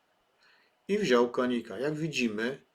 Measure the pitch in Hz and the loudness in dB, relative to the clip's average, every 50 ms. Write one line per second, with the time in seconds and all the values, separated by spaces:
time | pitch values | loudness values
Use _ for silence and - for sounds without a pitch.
0 | _ _ _ _ _ _ _ _ _ _ _ _ _ _ _ _ _ - 196 208 | _ _ _ _ _ _ _ _ _ _ _ _ _ _ _ _ _ -2 0 2
1 | 202 143 123 120 123 120 - 131 127 123 123 120 - - 95 104 131 151 156 151 | 4 4 6 6 4 4 2 0 0 0 -2 -2 -4 -6 -6 -4 -4 -4 -2 -4
2 | 160 160 139 139 123 113 104 104 113 123 139 - - _ _ | -6 -6 -2 -2 -2 -2 -2 -2 -4 -4 -6 -8 -14 _ _